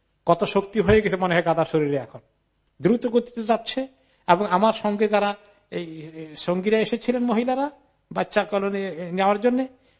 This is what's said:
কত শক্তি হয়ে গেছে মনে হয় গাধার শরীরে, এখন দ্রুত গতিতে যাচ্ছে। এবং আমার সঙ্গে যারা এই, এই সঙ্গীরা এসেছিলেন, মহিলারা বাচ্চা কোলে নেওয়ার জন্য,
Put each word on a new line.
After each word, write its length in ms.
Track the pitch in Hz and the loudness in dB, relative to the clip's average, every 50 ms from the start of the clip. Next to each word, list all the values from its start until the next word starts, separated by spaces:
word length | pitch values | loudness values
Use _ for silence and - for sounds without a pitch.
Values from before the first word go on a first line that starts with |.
| _ _ _ _ - | _ _ _ _ 2
কত 180 | 160 170 - 202 | 2 2 2 2
শক্তি 360 | - - 196 196 - - 220 | 0 0 -2 -2 0 -2 0
হয়ে 200 | 170 190 220 220 | 4 4 4 4
গেছে 140 | 208 180 190 | 4 2 -2
মনে 180 | 180 185 180 165 | 0 0 2 2
হয় 100 | 175 165 | 2 2
গাধার 200 | 170 156 165 160 | 2 2 2 0
শরীরে, 320 | - - 156 147 143 143 | 0 0 0 0 0 -2
এখন 240 | 131 113 - - 120 _ _ _ _ _ _ _ _ _ _ _ - | -4 -4 -8 -18 -20 _ _ _ _ _ _ _ _ _ _ _ -2
দ্রুত 260 | 131 185 240 233 254 | 0 2 2 2 0
গতিতে 360 | 240 226 233 233 - - 226 | 0 0 0 -2 -2 -12 -10
যাচ্ছে। 460 | 220 220 226 220 - - - 262 262 - _ _ _ _ _ _ - - | -2 -2 -2 -2 -2 -6 -6 -6 -8 -8 _ _ _ _ _ _ 2 2
এবং 180 | 175 185 208 | 2 2 4
আমার 260 | 208 180 185 214 220 | 0 2 2 2 2
সঙ্গে 360 | 214 - - 208 208 202 220 208 | 0 0 -2 -4 0 0 0 2
যারা 260 | 214 202 202 202 202 - _ _ _ _ _ - | 2 2 0 0 -4 -8 _ _ _ _ _ -12
এই, 400 | 180 175 175 160 160 160 151 160 160 | -10 -10 -10 -10 -12 -14 -14 -16 -14
এই 220 | 160 160 156 151 | -16 -16 -14 -14
সঙ্গীরা 420 | - - 175 180 185 185 214 220 220 | -8 -4 -2 -2 0 2 2 2 2
এসেছিলেন, 440 | 208 214 240 226 - 247 247 247 240 | 2 0 -2 -4 -2 -2 0 0 0
মহিলারা 460 | 240 208 226 247 254 254 269 285 294 - _ _ _ _ _ _ - | 0 0 0 0 0 0 0 -2 -4 -6 _ _ _ _ _ _ -8
বাচ্চা 320 | 160 185 185 - - 208 196 | -4 -4 -4 0 0 -2 0
কোলে 640 | - 208 196 196 202 202 196 196 190 156 160 180 170 | 0 -2 -2 -2 -2 -4 -4 -6 -6 -8 -8 -8 -6
নেওয়ার 280 | 175 190 190 202 208 208 | 0 2 2 2 2 4
জন্য, 260 | 214 247 247 262 262 262 - _ _ _ _ | 2 2 2 0 -4 -4 -10 _ _ _ _